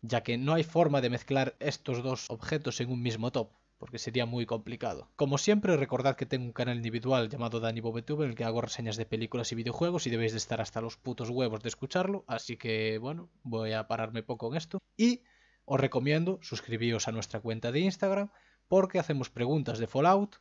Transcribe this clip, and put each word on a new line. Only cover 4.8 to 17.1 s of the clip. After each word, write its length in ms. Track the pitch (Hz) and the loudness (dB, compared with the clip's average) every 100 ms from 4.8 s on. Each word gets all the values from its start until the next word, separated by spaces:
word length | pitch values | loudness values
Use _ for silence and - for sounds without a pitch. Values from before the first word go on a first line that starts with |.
| 117 73 - - | -6 -6 -6 0
Como 220 | 139 143 | 2 4
siempre, 360 | - 208 202 | 6 6 6
recordad 400 | 156 139 127 135 | 4 4 2 2
que 120 | 131 135 | 0 0
tengo 180 | 131 | -2
un 80 | 123 | -2
canal 240 | 113 123 120 | -2 -2 -2
individual 540 | 117 113 127 131 113 | -2 -2 2 2 2
llamado 300 | 123 117 117 | -2 -2 -2
Dani 200 | 113 113 | -2 -2
Bobetube, 440 | 113 113 113 151 | -4 -4 -4 -2
en 80 | 143 | -2
el 40 | 113 | -2
que 80 | |
hago 160 | 117 117 | -2 -2
reseñas 380 | 113 - 113 110 | -2 -4 -4 -4
de 80 | 110 | -4
películas 440 | 110 113 120 113 | -4 -2 -4 -2
y 20 | |
videojuegos, 520 | 113 117 - 170 175 127 | -4 -4 0 0 0 0
y 40 | |
debéis 220 | 113 113 | 0 0
de 60 | 110 | 0
estar 220 | - 113 | -2 -4
hasta 220 | 107 113 | -4 -6
los 160 | 113 - | -6 -8
putos 320 | 131 113 117 | -8 -6 -2
huevos 320 | 123 123 107 | 0 0 0
de 80 | 117 | -6
escucharlo, 520 | - 135 180 190 202 - | -8 -2 0 0 -2 -4
así 320 | 117 - 117 | -6 -6 -6
que, 400 | 120 110 110 110 | -2 0 0 -2
bueno, 320 | 127 165 175 _ | -4 -8 -12 _
voy 300 | 127 113 110 | -6 -4 -2
a 160 | 110 110 | -2 -2
pararme 340 | 113 110 113 | -2 -2 -4
poco 280 | - 117 - | -6 -6 -4
en 80 | 156 | -4
esto. 240 | 160 190 - - | -4 -8 -6 4
Y 240 | 233 247 _ _ _ _ | 4 4 _ _ _ _
os 160 | - 135 | -2 2
recomiendo 580 | 131 131 135 156 170 190 | 2 2 2 2 2 -2
suscribíos 680 | - 113 - 113 117 113 | -6 -8 -4 -2 0 0
a 40 | - | -2